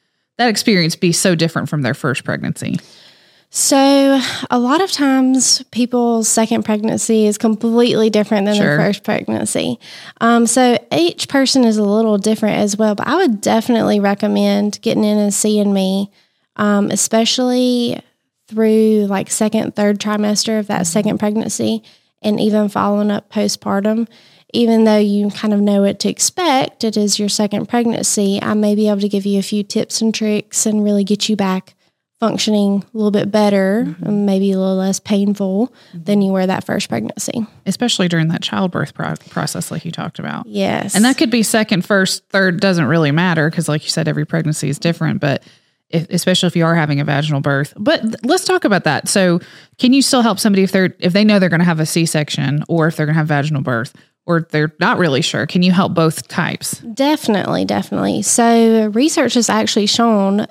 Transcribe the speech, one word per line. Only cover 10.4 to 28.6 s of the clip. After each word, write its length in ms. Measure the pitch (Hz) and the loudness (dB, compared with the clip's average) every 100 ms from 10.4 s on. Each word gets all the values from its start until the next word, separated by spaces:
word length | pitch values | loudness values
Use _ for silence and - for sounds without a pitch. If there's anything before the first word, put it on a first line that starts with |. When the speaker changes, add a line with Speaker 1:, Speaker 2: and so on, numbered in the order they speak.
| 233 | 4
Speaker 2:
so 320 | 262 254 233 - | 4 2 2 -2
each 380 | - 339 - - | -2 -2 -2 -4
person 340 | 277 262 269 | 0 2 4
is 140 | 233 214 | 4 2
a 60 | |
little 340 | 202 214 226 208 | 2 2 2 2
different 400 | 214 220 214 - | 0 0 0 0
as 180 | 208 202 | 0 0
well, 200 | 220 202 | 0 0
but 120 | - | -2
I 80 | 330 | 0
would 240 | 359 208 | 0 0
definitely 600 | - 226 220 226 196 208 | 0 0 2 0 2 2
recommend 760 | 196 202 208 202 202 202 208 202 | 0 0 -2 0 0 0 -2 -4
getting 240 | 226 214 214 | -4 0 0
in 120 | 208 | 0
and 160 | 208 | 0
seeing 400 | 202 214 208 202 | 0 0 0 0
me, 380 | 196 190 196 202 _ _ _ _ - | 0 0 -2 -4 _ _ _ _ -4
um, 340 | 208 202 202 | 0 0 0
especially 1120 | 208 - 220 226 - 247 247 254 247 240 - - _ _ _ _ | -2 0 0 0 0 0 0 0 0 -2 -6 -12 _ _ _ _
through, 580 | 220 220 220 220 214 202 | 0 2 4 4 4 2
like, 200 | 196 - | -2 -4
second, 440 | - 214 220 - - | -2 0 0 -2 0
third 240 | 208 202 | 0 0
trimester 600 | 208 208 208 208 - 220 | -2 -2 0 -2 -2 -2
of 80 | 208 | -2
that 140 | 196 | -2
Speaker 1:
Mm-hmm. 20 | 180 | -2
Speaker 2:
second 260 | 214 208 214 | -2 -2 -2
pregnancy, 600 | 208 214 226 - 220 220 - _ _ _ | -2 -2 -4 -4 -2 -4 -8 _ _ _
and 180 | 214 208 | -2 0
even 280 | 214 214 208 | 2 2 0
following 400 | - 202 208 208 | 0 0 0 0
up 200 | 208 - | -2 -4
postpartum. 760 | 214 208 - 208 196 208 220 233 - _ _ _ | -4 -2 -4 -4 -2 0 -2 -4 -8 _ _ _
Even 300 | - 233 226 | 0 2 4
though 140 | 220 214 | 4 4
you 300 | 208 202 208 | 2 2 -2
kind 220 | - 214 | -2 -2
of 60 | 202 | 2
know 200 | 202 202 | 2 2
what 180 | 196 196 | 2 0
to 100 | 202 | -4
expect, 760 | - - - 339 254 - - | -2 -4 -2 0 2 0 -4
it 120 | 226 214 | -4 0
is 220 | 208 - | 0 0
your 100 | 208 | -2
second 380 | - 208 202 208 | -2 -2 -2 -2
pregnancy, 720 | 240 233 - - - 196 196 | -2 0 -2 -2 0 0 0
I 120 | - | 0
may 220 | 214 | 0